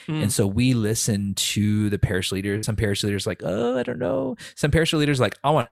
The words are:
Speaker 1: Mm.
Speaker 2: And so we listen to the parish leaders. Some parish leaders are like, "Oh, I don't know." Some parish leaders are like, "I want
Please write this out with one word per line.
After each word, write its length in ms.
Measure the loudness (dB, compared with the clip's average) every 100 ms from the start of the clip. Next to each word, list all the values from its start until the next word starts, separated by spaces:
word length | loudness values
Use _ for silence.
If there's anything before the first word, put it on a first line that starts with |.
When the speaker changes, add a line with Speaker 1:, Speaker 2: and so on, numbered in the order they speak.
| -8
Speaker 1:
Mm. 160 | -2
Speaker 2:
And 80 | 0
so 140 | 2 0
we 260 | 2 2
listen 600 | 2 2 0 0 0 -2 -2
to 540 | -2 0 2 2 0
the 100 | 0
parish 320 | 0 0 -2
leaders. 340 | -2 -2 -2 -2
Some 100 | 0
parish 280 | 0 0
leaders 220 | 0 -2 -2
are 60 |
like, 100 | -4
"Oh, 340 | -4 -2 -2 -2
I 60 |
don't 160 | -4 -4
know." 360 | -2 -2 -4 -6 -12 -4
Some 160 | 0
parish 220 | 2 2
leaders 260 | 2 2 2
are 40 |
like, 140 | 0 0
"I 60 | 0
want 180 | 2 2